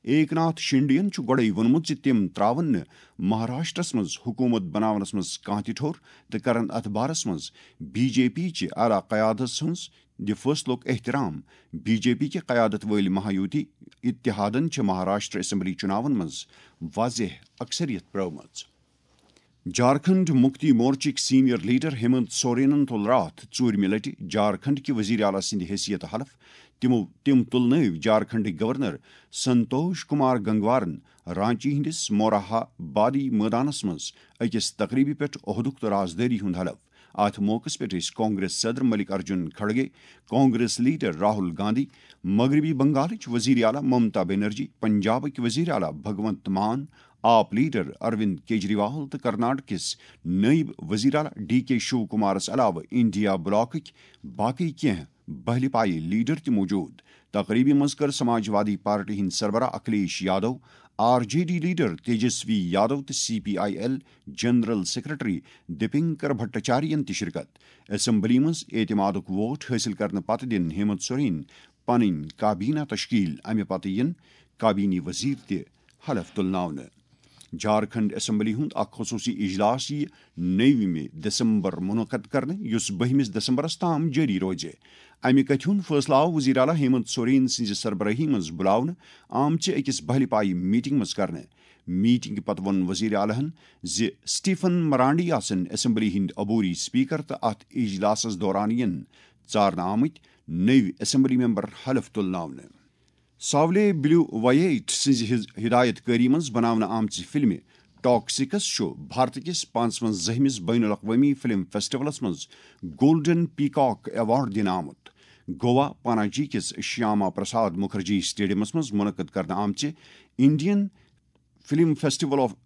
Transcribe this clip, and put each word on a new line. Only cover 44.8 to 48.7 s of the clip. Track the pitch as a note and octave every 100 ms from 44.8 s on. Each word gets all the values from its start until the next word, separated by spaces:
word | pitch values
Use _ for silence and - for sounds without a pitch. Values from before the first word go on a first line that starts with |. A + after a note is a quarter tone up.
| A#2 G#2 G2+ A#2+ C#3+ C3+ A#2
وزیر | A#2+ E3+
اعلیٰ | B2 D#2+
بھگونت | D2+ G#2 G2+ G#2+ G2+ -
مان، | F#2+ G#2+ B2 D3+ _ _ _
آپ | G#2+ A2+ G2+
لیڈر | G#2 D3+ A#2+ C#2+ -
اروند | A#2 A2 G#2+ F2
کیجریوال | - A2+ F#2+